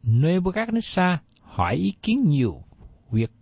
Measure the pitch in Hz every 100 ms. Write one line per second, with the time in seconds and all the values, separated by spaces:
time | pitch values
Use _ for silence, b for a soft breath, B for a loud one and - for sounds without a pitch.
0 | 120 117 151 185 185 196 226 226 - -
1 | 180 170 _ _ - - 90 127 196 190
2 | - 247 220 143 117 80 - - - -
3 | _ 110 113 _